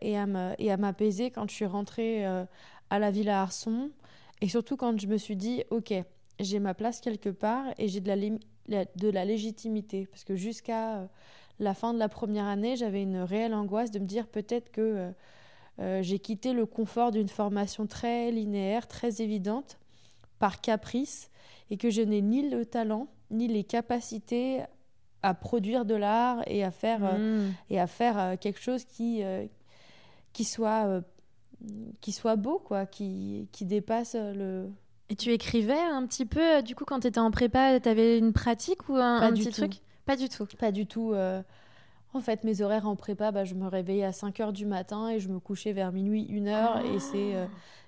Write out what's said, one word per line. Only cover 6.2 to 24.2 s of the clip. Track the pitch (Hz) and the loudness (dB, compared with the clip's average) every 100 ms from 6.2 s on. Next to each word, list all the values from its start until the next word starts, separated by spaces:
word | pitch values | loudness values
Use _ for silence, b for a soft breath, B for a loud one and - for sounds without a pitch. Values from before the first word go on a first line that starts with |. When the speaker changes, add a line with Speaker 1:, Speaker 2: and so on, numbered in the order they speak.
| - - | -20 -8
Speaker 1:
j'ai | 196 202 | -4 -2
ma | 202 185 | -2 -2
place | 220 233 | -4 -4
quelque | - 214 202 | -4 -4 -4
part | 190 214 240 269 - | -2 -2 -2 -4 -4
et | 214 | -2
j'ai | 190 | -2
de | 190 | 0
la | 196 | 0
lé-, | 208 220 - - - | 0 -4 -8 -20 -4
la, | 208 180 | -2 -2
de | 180 208 | 0 0
la | 196 185 | 2 0
légitimité. » | 220 220 214 226 214 208 190 196 | 0 -2 -6 -4 -4 -4 -6 -8
Parce | - | -12
que | - 196 | -6 -4
jusqu'à, | 202 226 - 226 220 214 | -4 -6 -4 -4 -2 -6
euh, | 190 b b b b - | -8 b b b b -4
la | 208 | -2
fin | 190 233 | 0 -2
de | 233 | 0
la | 214 | 0
première | - 214 208 202 | -2 -2 -2 0
année, | 202 220 254 | 0 0 0
j'avais | 233 196 | -2 -2
une | 196 185 | -2 -2
réelle | 180 202 226 214 | -2 0 0 -2
angoisse | 208 208 240 | -2 -2 -2
de | 214 | -2
me | 190 | -2
dire | 202 226 | -4 -4
peut-être | 214 208 240 233 | -6 -4 -4 -4
que, | - | -2
euh, | 220 208 180 185 b b b b b - | 0 0 -4 -10 b b b b b -8
euh, | 190 190 | -2 -2
j'ai | 180 190 | 0 -2
quitté | 196 214 254 | -2 -4 0
le | 247 220 | 0 0
confort | - 220 - 240 | -2 -2 2 2
d'une | 220 202 | 2 0
formation | - 208 202 202 - 214 | 0 -2 0 -2 -4 -6
très | - 233 240 240 | -4 -2 0 0
linéaire, | 233 208 202 190 220 - | -2 -2 -2 0 -2 -4
très | - 240 208 | -4 -4 -2
évidente, | 226 214 185 233 285 - b b b b b - | -2 -2 -2 -4 -6 -16 b b b b b 0
par | 208 - | 0 0
caprice, | - 220 - 240 285 - - b b b b | 0 0 0 -4 -4 -6 -14 b b b b
et | 202 | -2
que | 233 | 0
je | 214 | 2
n'ai | 214 208 | 2 4
ni | 202 247 285 | 4 2 2
le | 247 233 | 0 -2
talent, | 240 220 214 277 - - | -2 -2 -2 -4 -12 -6
ni | 220 240 | -2 0
les | 220 | 0
capacités | 196 233 233 240 233 220 | 0 -2 0 -4 -4 -10